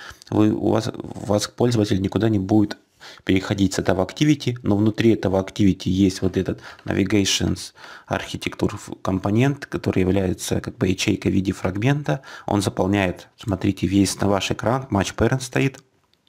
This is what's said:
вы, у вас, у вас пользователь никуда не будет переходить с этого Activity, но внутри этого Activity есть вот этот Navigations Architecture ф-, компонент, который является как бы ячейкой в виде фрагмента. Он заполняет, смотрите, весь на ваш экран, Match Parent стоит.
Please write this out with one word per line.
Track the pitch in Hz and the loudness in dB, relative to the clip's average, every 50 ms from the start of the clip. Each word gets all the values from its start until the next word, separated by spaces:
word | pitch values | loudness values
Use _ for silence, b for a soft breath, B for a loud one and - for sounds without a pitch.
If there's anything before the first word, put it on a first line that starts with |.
| B B B B B - | B B B B B -2
вы, | - 104 107 107 | 2 4 4 4
у | - - - 101 | 2 2 2 2
вас, | 101 113 - - | 0 0 0 -4
у | - - - - - - - | -6 -8 -10 -12 -12 -6 -2
вас | - 101 104 - - | 0 0 0 0 -2
пользователь | - - 120 123 117 110 104 - 107 95 | -2 0 0 2 2 2 2 2 2 0
никуда | 95 95 - 95 110 113 | 0 0 0 0 2 2
не | 107 101 | 2 0
будет | 95 95 107 107 101 104 - - _ _ _ B B B B B - | 2 2 4 4 4 2 -2 -8 _ _ _ B B B B B 0
переходить | - 95 95 - - 104 98 98 92 | 0 2 2 2 0 0 2 2 2
с | - - | 2 0
этого | 87 - 90 95 92 | 0 0 0 0 0
Activity, | - - - 151 151 151 143 - 127 120 123 | -2 -2 0 2 2 2 0 -2 -4 -6 -2
но | - 95 101 | 0 0 2
внутри | 101 107 110 104 - 113 113 104 | 2 2 2 2 4 4 4 4
этого | - - 98 95 95 | 4 2 0 0 0
Activity | 95 - - - 104 95 90 - - 92 | 0 -2 0 2 4 4 4 2 0 0
есть | 90 95 98 92 92 - | 2 4 4 4 2 0
вот | 95 92 90 | -2 -2 0
этот | 95 90 - - B B B B B - | -2 -2 -2 -4 B B B B B -8
Navigations | 101 92 98 101 92 110 101 98 - - - 98 92 92 - - - B B B B B B B | -4 -2 0 0 2 2 2 2 0 0 0 0 -2 -2 -4 -6 -12 B B B B B B B
Architecture | - 101 95 - - - - - - - - 98 90 104 | -6 -6 -6 -4 -8 -10 -8 -8 -8 -4 -2 -2 -2 -2
ф-, | - - - - - | -6 -12 -14 -14 -8
компонент, | - 95 95 90 - 101 104 113 131 139 143 - - | -4 -2 -2 -2 0 0 2 2 2 2 0 -2 -6
который | - - - - 98 - 98 | -10 -8 -4 -2 -2 0 2
является | 92 90 92 98 95 92 90 - - - - - | 2 2 2 2 0 0 -2 -4 -4 -4 -4 -4
как | - - - | -4 -6 -4
бы | - - 92 | -2 0 0
ячейкой | 90 - - 107 98 - - 92 | 0 0 0 0 0 0 0 0
в | 92 | 0
виде | 98 95 95 | 2 0 0
фрагмента. | 90 - - 95 92 101 110 135 143 147 143 - 147 143 B B B B B | -2 -2 -4 -4 -4 -2 0 0 0 0 -2 -4 -4 -4 B B B B B
Он | - - 101 | -2 0 0
заполняет, | 98 - - - 95 95 101 104 95 90 87 - - - _ - | 0 0 0 0 0 2 2 2 2 0 -2 -6 -12 -20 _ -10
смотрите, | - 110 95 - - 101 95 - - | -6 -4 -4 0 0 -2 0 0 -2
весь | 90 98 98 98 92 - - | 2 2 4 2 2 0 0
на | 98 98 | 0 2
ваш | 101 95 - - | 2 2 0 -2
экран, | - - - 107 123 135 127 - | -4 -2 -2 -2 -2 -2 -2 -2
Match | 101 98 92 - - | 0 0 0 -2 0
Parent | - 110 117 131 127 | 0 0 2 2 0
стоит. | - - - 135 135 135 131 - - _ _ _ _ _ _ _ _ | -2 -4 -2 -2 -2 -2 -4 -8 -16 _ _ _ _ _ _ _ _